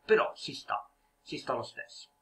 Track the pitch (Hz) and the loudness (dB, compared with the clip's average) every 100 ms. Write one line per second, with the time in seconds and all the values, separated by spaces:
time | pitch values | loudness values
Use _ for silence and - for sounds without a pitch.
0 | - 220 - - - - - 101 - _ | 4 6 4 -2 -10 -10 -6 -6 -6 _
1 | _ _ - 147 - 123 117 - - - | _ _ -12 -8 -4 -4 -6 -12 -16 -18
2 | - _ | -20 _